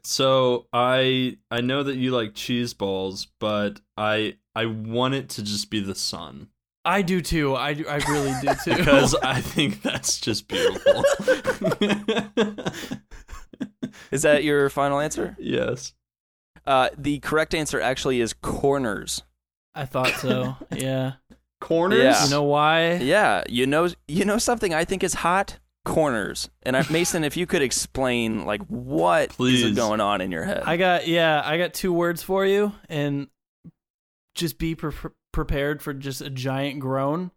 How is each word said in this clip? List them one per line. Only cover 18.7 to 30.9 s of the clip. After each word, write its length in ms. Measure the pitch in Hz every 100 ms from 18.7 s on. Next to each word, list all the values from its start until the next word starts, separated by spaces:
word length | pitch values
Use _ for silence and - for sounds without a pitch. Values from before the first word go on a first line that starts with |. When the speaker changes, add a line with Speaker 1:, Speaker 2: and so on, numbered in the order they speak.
| 139 123 98 - - - _ _ _ _
Speaker 2:
I 100 | -
thought 280 | 135 131 127
so. 420 | - 131 127 127 131
Speaker 1:
<laughs> 60 | -
Speaker 2:
Yeah. 380 | - 135 131 131 131 _ - _ _
Speaker 1:
Corners? 420 | - 165 180 220
Speaker 3:
Yeah. 220 | 262 110
Speaker 2:
You 60 | 135
know 120 | 143
why? 500 | 143 143 151 160 165
Speaker 3:
Yeah. 500 | 175 131 196 175 95 -
You 180 | 120 131
know, 220 | 147 175 - -
you 160 | 160
know 140 | 202 214
something 340 | - 233 202
I 100 | 160
think 200 | 170 190
is 100 | 185
hot? 440 | - 170 190 202 - _ _
Corners. 680 | - 170 151 117 95 - - _
And 120 | - 131
I, 80 | 135
Mason, 320 | 160 175 175
if 120 | 147 156
you 100 | 175
could 160 | 180
explain, 840 | 127 - - - 131 120 113 110
like, 160 | 76 104 101
what 640 | 120 123 156 175 165 139
Speaker 1:
Please. 320 | - 127 127
Speaker 3:
is 120 | 113 104
going 240 | 110 107
on 180 | 101 101
in 100 | 92
your 140 | 82
head? 180 | 185 - -
Speaker 2:
I 100 | 170
got, 320 | 185